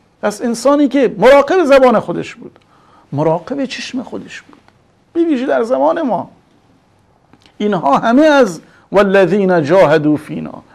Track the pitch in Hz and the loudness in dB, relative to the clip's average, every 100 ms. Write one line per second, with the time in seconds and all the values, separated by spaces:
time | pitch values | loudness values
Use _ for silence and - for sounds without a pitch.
0 | _ _ 214 208 247 226 262 285 285 277 | _ _ -6 -6 -6 -2 0 2 2 0
1 | 240 220 220 285 277 370 302 277 254 214 | 0 2 4 4 4 0 2 4 4 2
2 | - 165 151 - - - _ _ _ _ | -2 -8 -10 -14 -20 -20 _ _ _ _
3 | _ 139 156 165 - 285 262 - - 254 | _ -4 -2 -2 -4 -8 -8 -10 -12 -12
4 | 220 - - - - - _ _ _ _ | -12 -14 -16 -20 -20 -20 _ _ _ _
5 | _ 330 339 269 269 269 226 262 285 339 | _ -4 -2 -2 -2 -4 -2 -2 -2 -2
6 | 294 180 123 _ _ _ _ _ _ _ | -4 -6 -8 _ _ _ _ _ _ _
7 | _ _ _ _ _ - 208 190 269 269 | _ _ _ _ _ -6 -4 -2 0 0
8 | 226 247 311 285 226 160 - _ _ 180 | 2 2 4 4 2 -2 -16 _ _ 0
9 | 202 190 185 202 190 180 139 190 160 160 | 2 4 2 2 0 0 2 4 4 2
10 | 151 147 - 151 76 - - | 0 -2 -4 -12 -12 -16 -20